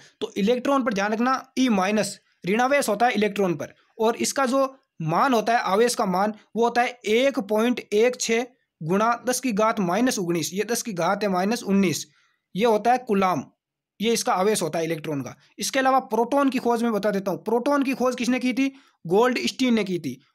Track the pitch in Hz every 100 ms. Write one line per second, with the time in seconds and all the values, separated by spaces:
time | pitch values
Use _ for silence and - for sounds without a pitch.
0 | - - - - 202 247 254 277 247 196
1 | 202 220 247 262 - - 254 202 185 214
2 | 185 - _ _ 175 214 254 285 247 202
3 | 240 214 208 202 185 156 127 - _ -
4 | 220 226 226 - 269 269 269 - _ -
5 | 156 175 277 233 202 233 180 196 240 233
6 | 208 180 214 214 _ 208 233 240 240 -
7 | 202 220 269 269 196 214 233 233 - 208
8 | 240 247 - 226 247 _ _ - 160 196
9 | 226 233 220 247 254 202 220 220 175 190
10 | 254 220 170 175 147 185 208 233 240 175
11 | 170 202 208 180 196 233 - 196 185 139
12 | - _ _ _ _ 180 233 214 233 247
13 | 247 196 190 160 - _ _ _ _ -
14 | 220 226 - 190 196 208 160 170 160 160
15 | 160 143 117 - _ - 202 269 262 262
16 | 254 220 233 277 277 254 233 233 233 208
17 | 214 196 196 160 - 233 254 285 262 240
18 | 254 247 247 254 254 240 269 - _ _
19 | 165 190 247 247 240 - 254 226 190 170
20 | 147 120 _